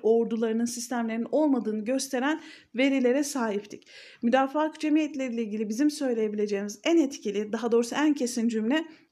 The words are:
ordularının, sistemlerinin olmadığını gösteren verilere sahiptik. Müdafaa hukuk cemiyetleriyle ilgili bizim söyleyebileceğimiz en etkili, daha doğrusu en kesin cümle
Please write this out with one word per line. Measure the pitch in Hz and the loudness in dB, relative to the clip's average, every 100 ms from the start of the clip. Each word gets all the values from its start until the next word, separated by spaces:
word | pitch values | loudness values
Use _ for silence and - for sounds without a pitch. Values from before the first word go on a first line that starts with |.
ordularının, | 214 233 220 220 226 226 | 2 2 2 -2 0 0
sistemlerinin | 233 240 233 247 226 226 233 | -2 -4 -6 -4 -4 -4 -2
olmadığını | 269 302 254 208 214 | 2 2 2 0 -4
gösteren | 214 269 262 254 269 311 - - _ | -2 -2 -2 -2 -2 -2 -6 -20 _
verilere | 220 269 269 247 262 | 0 2 4 2 2
sahiptik. | 285 262 226 202 - - - - - - | 0 -2 -2 -4 -6 -16 -18 -20 -20 -4
Müdafaa | 233 262 269 302 311 | 2 4 2 0 -2
hukuk | 311 | -2
cemiyetleriyle | 311 311 294 294 262 233 | 2 2 2 -2 -4 -4
ilgili | 220 214 214 | -4 -4 -4
bizim | 220 302 | 0 0
söyleyebileceğimiz | 294 269 226 220 214 208 196 208 208 | 0 -2 0 -2 -2 -2 -2 -4 -4
en | 302 339 | 2 4
etkili, | 269 - 214 202 214 | 2 -2 -4 -4 -4
daha | 220 233 | -4 2
doğrusu | 233 240 | 2 2
en | 240 302 | 0 2
kesin | 285 240 240 226 | 2 -2 0 0
cümle | 220 220 311 320 - _ | 0 0 0 -2 -12 _